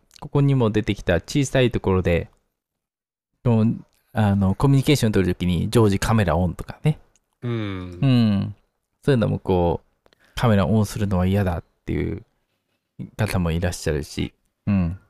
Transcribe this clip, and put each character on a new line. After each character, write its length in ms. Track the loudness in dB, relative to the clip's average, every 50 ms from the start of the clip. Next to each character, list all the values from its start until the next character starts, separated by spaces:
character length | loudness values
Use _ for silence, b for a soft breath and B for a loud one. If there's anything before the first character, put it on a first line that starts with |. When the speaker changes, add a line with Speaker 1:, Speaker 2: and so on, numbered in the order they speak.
| _ _ -20 -20
Speaker 1:
こ 100 | -10 -4
こ 120 | 0 2
に 140 | 2 2 2
も 160 | 2 2 2
出 100 | 2 0
て 140 | 0 -2 -4
き 80 | -2 -2
た 120 | 0 0
小 300 | 0 -2 -2 -2 -2 -2
さ 160 | 0 2 2
い 80 | 2 2
と 100 | 0 -2
こ 140 | 0 0 0
ろ 80 | 0
で、 280 | 2 2 0 0 -2 -6 _ _ _ _ _ _ _ _ _ _ _ _ _ _ _ _ _ _ _ _ _ _ 0
こ 180 | 0 2 2
う、 240 | 2 2 0 -4 -10 _ _ _ _ _ -2
あ 220 | 0 2 2 2
の、 200 | 2 2 2 2
コ 120 | 2 2
ミ 80 | 4 4
ュ 20 |
ニ 60 | 4 4
ケ 100 | 2 2
ー 20 |
シ 100 | 2 2
ョ 40 | 2
ン 20 |
取 160 | 2 2 2
る 80 | 0 0
と 40 | -2
き 60 | -2
に 240 | -2 0 -2 -2 2
常 200 | 4 4 4 4
時 100 | 2 0
カ 160 | 0 0 0
メ 100 | 0 2
ラ 100 | 2 0
オ 120 | 0 0
ン 80 | -2 -4
と 80 | -6 -12
か 160 | -14 -10 -4 -2
ね。 160 | -2 -2 -2 -8 _ _ _ _ _ _ _ -8
Speaker 2:
う 40 |
ん。 520 | -6 -6 -6 -6 -8 -8 -10 -10 -12 -6 -2
Speaker 1:
う 60 | 0
ん。 480 | 2 2 4 2 2 2 0 -2 -4 -8 -14 _ _ _ _ _ _ _ _ _
そ 80 | 0
う 40 | 0
い 20 |
う 0 |
の 100 | 2 0 0
も 100 | -2 -4
こ 420 | -2 -2 0 2 2 0 -2 -4 -8 _ _ _ _
う、 40 | _ b b b b b
カ 120 | -2 2
メ 80 | 2 2
ラ 100 | 2 2
オ 140 | 2 2 0
ン 60 | 0
す 120 | -2 -4 -6
る 80 | -4
の 100 | -2 0
は 80 | 0 0
嫌 180 | 0 0 0 -2
だ 160 | -2 -4 -6
っ 40 | -8 _ _ _ _
て 80 | -6 -6
い 200 | -4 -4 -6 -8
う 100 | -10 -12 _ _ _ _ _ _ _ _ _ _ _ _ _ _ -18 -18 -10 -6
方 220 | -4 -4 -2 -2 -2
も 120 | -2 -2
い 80 | -2 -2
ら 100 | -2 -4
っ 40 | -6
し 140 | -6 -4
ゃ 60 | -4 -4
る 100 | -4 -6
し、 300 | -8 -8 -8 -8 -8 -10 _ _ _ _ _ _
う 60 | -2
ん。 280 | 0 0 0 -2 -4 -8 -14